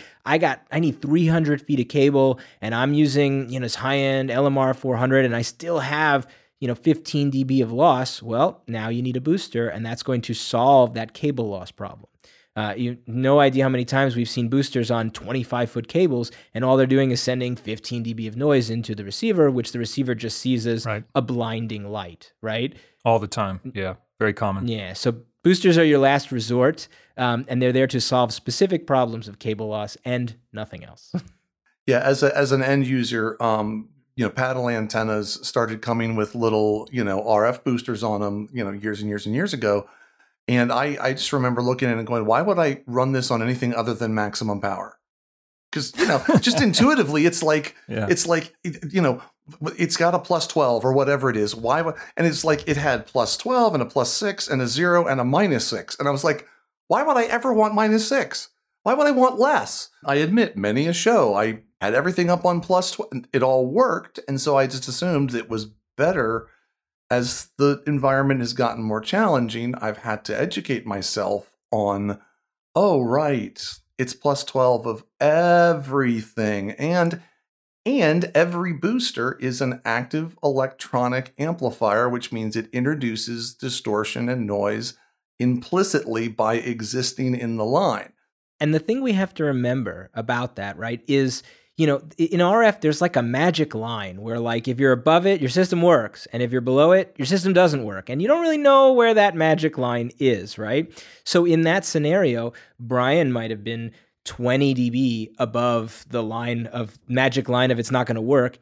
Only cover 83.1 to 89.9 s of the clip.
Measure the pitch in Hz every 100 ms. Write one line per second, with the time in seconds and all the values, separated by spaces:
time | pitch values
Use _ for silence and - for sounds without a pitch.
83.1 | 110 120 117 117 - 131 123 110 104 107
84.1 | 123 120 127 104 101 101 110 120 - _
85.1 | _ _ - 123 123 - 180 190 151 117
86.1 | 113 117 110 110 117 120 117 107 127 123
87.1 | - 131 120 117 113 107 151 185 107 -
88.1 | _ _ _ _ - 151 156 185 254 262
89.1 | 190 190 - 151 127 123 131 101